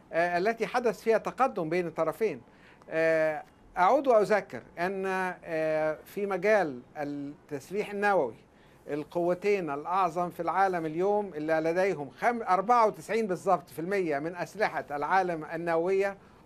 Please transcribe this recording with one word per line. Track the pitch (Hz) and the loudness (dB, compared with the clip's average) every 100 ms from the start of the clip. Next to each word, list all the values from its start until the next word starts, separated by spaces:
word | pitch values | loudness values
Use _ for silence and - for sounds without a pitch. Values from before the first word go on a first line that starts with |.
| - | -6
آه، | 160 175 175 | 0 2 2
التي | 196 226 190 | 0 0 -2
حدث | 247 240 190 | 0 0 0
فيها | 226 220 | 2 0
تقدم | 196 - 262 208 160 | 0 0 0 0 -2
بين | 175 175 | -2 -2
الطرفين. | 156 160 - 220 131 - - - - - | -2 -2 0 -2 -4 -12 -20 -20 -20 -6
آه، | 160 160 160 156 151 - _ - - | 0 2 4 2 -2 -8 _ -8 2
أعود | 185 262 277 | 4 4 6
وأذكر | 226 180 208 - 120 - - | 4 6 2 0 -10 -12 -4
أن، | 180 196 190 190 185 175 | -4 -2 -4 -2 -4 -6
آه، | - 160 156 156 156 151 | -6 -2 0 0 -2 -4
في | - - 202 | -10 -6 -4
مجال | 185 196 214 165 123 - - | 0 4 4 2 -4 -12 -8
التسليح | 147 143 139 147 - 143 - 190 196 | -8 -6 -10 -12 -12 -12 -8 -6 -6
النووي | 202 202 190 131 113 - _ - - - | -2 2 2 0 -4 -20 _ -20 -20 -8
القوتين | 147 147 175 175 175 202 202 165 | -8 -6 -2 0 0 0 0 0
الأعظم | 143 156 185 180 156 175 | -6 -2 0 0 0 -4
في | 170 | -4
العالم | 165 170 196 180 160 | -2 2 2 2 -4
اليوم | 156 190 208 202 | -2 0 0 -2
اللي | 151 156 160 | -6 -2 0
لديهم | 160 170 196 160 139 - | 2 2 0 0 -6 -4
خم-، | 208 240 | -2 0
أربعة | 190 185 196 247 220 | 0 0 4 4 4
وتسعين | 170 151 220 220 | 2 -4 -2 -2
بالضبط | 170 156 180 - | -2 0 0 0
في | - | -10
المية | 170 202 175 143 | -4 -2 0 -2
من | 156 180 | -4 -6
أسلحة | 165 190 196 160 127 | -8 -2 -2 -2 -6
العالم | 143 147 190 180 165 | -4 0 2 2 -2
النووية | 151 165 170 165 175 196 196 196 - - | -6 -6 -2 0 2 0 0 -4 -16 -20